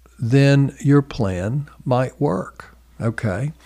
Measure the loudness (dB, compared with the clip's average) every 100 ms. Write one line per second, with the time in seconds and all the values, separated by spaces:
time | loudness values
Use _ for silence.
0 | _ -10 0 4 4 4 2 0 2 2
1 | 2 -4 -4 -2 -4 -6 -8 -10 -2 -2
2 | -2 -4 -4 -2 -6 -14 -20 -20 _ -8
3 | -6 -4 -4 -4 -6 -10